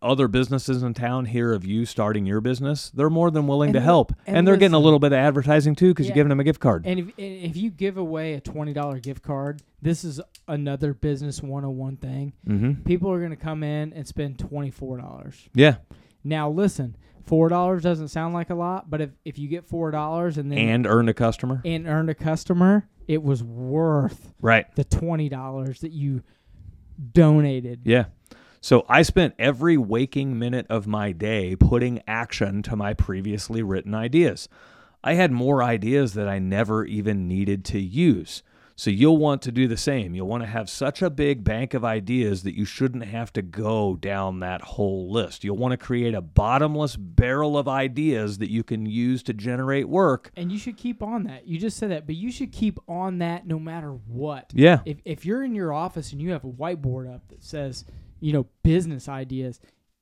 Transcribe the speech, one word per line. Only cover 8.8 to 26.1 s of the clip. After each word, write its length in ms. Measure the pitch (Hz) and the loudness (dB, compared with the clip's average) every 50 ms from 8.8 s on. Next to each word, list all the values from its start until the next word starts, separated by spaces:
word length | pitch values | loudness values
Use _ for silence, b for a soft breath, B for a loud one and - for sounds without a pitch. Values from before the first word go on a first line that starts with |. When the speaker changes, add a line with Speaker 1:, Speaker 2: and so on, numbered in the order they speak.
| 147 143 135 127 | -4 -4 -6 -8
Speaker 2:
gift 220 | 117 139 131 - | -8 -10 -12 -10
card, 400 | - - 143 135 139 143 147 147 _ _ _ - | -8 -8 -6 -6 -6 -6 -8 -10 _ _ _ -4
this 240 | 143 160 170 - - | -2 -2 -2 -2 -4
is 160 | 160 135 147 - _ _ - - | -8 -8 -10 -12 _ _ -20 -10
another 460 | - 151 147 143 143 139 131 151 147 | -6 -6 -4 -4 -4 -4 -2 -2 -4
business 500 | 135 - - 151 143 135 147 143 131 - | -4 -2 -4 -4 -4 -4 -6 -8 -8 -8
one 220 | 147 135 135 143 139 | -10 -8 -8 -8 -6
oh 60 | 135 | -6
one 260 | 131 127 135 135 139 | -6 -6 -8 -8 -10
thing. 380 | - - 131 131 135 139 143 - _ - | -10 -10 -8 -8 -8 -8 -8 -10 _ -4
Speaker 1:
Mm-hmm. 360 | - 104 98 113 131 143 - | -2 0 0 2 0 -2 -2
Speaker 2:
People 280 | - - 175 175 185 196 | 0 0 0 2 2 -2
are 120 | 180 175 | -2 -2
gonna 120 | 175 165 156 | -4 -6 -8
come 280 | - - 160 156 156 | -8 -8 -8 -6 -4
in 320 | 151 147 151 151 151 156 156 | -4 -4 -4 -4 -6 -6 -10
and 120 | 160 135 | -12 -14
spend 320 | - - - 147 139 131 - | -10 -8 -6 -6 -6 -6 -8
twenty-four 600 | - - 143 143 143 135 - - 143 131 127 123 | -10 -8 -6 -8 -8 -8 -10 -10 -10 -10 -10 -10
dollars. 500 | 131 - - - - 139 - - _ _ - | -10 -14 -16 -16 -16 -16 -18 -20 _ _ 6
Speaker 1:
Yeah. 220 | 123 143 151 120 - - _ b b b b b b | 8 8 8 6 2 -6 _ b b b b b b
Speaker 2:
Now 280 | - 143 156 156 151 151 | -6 -4 -4 -2 -2 -2
listen, 460 | 151 180 208 190 - - 135 117 - b b b b b b | 0 0 0 0 0 -2 -8 -8 -8 b b b b b b
four 240 | - 160 160 165 165 | 0 4 4 4 4
dollars 340 | 175 180 180 185 190 175 | 4 2 2 0 0 0
doesn't 260 | 156 180 170 156 156 143 | 0 0 0 -2 -4 -8
sound 260 | - 160 165 165 175 | -6 -6 -4 -4 -4
like 160 | 170 165 - | -6 -6 -6
a 40 | 180 | -4
lot, 360 | 170 170 175 185 196 - 156 | -4 -4 -4 -4 -6 -8 -6
but 100 | 151 151 | -4 -4
if, 100 | 151 139 - _ - | -4 -6 -8 _ -16
if 140 | 160 - 143 | -14 -12 -10
you 100 | 143 139 | -8 -8
get 160 | 165 175 - | -8 -8 -8
four 260 | - 175 170 165 156 | -8 -6 -4 -4 -2
dollars 460 | 151 151 151 156 160 170 175 175 151 | -2 -4 -4 -4 -2 -2 -2 -2 -2
and 160 | 151 139 143 | -2 -4 -2
then 60 | 143 120 | 0 0
Speaker 1:
And 280 | 113 113 113 123 120 | 2 2 2 2 4
earned 220 | 98 110 117 117 113 | 4 4 4 4 4
a 60 | - | 2
customer. 480 | - 120 113 113 - - 127 131 127 - | 2 0 0 0 -2 -4 -4 -4 -4 -4
Speaker 2:
and 220 | 165 165 160 165 | -4 -4 -4 -4
earned 240 | 165 151 160 160 160 | -2 -2 0 0 -2
a 40 | 151 | -4
customer, 760 | - - 156 160 165 - - 180 175 180 190 202 208 202 _ _ - - | -4 -4 -4 -4 -4 -2 -2 2 4 6 6 6 4 2 _ _ -14 -4
it 160 | - 156 156 | -2 -2 0
was 200 | 151 143 139 117 | 2 0 0 0
worth 920 | 117 117 117 120 127 127 143 156 165 160 151 143 131 - - - - - _ - | -2 -8 -10 -8 -6 -4 0 0 2 2 2 2 2 0 -4 -8 -20 -20 _ -2
Speaker 1:
Right. 240 | - 113 113 107 - _ - | 2 4 4 4 2 _ -4
Speaker 2:
the 100 | 143 135 | -4 0
twenty 440 | - - - 165 170 165 156 151 139 | 0 0 0 0 -2 -2 -2 -2 -2
dollars 500 | 135 131 131 131 135 135 135 135 127 - | -4 -6 -8 -8 -8 -6 -6 -6 -8 -8
that 120 | 165 160 | -10 -10
you 300 | 165 147 143 139 | -8 -6 -4 -4